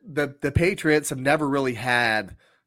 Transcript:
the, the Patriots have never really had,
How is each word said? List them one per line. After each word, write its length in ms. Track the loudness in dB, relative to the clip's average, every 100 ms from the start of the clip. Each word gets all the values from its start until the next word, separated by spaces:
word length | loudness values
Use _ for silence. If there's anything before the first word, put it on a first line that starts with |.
| -8
the, 280 | -4 -4 -4
the 100 | -2
Patriots 580 | 2 2 0 2 2 0
have 100 | -4
never 280 | 0 0 0
really 240 | 0 -2
had, 640 | -2 0 0 2 0 -4 -12 _ _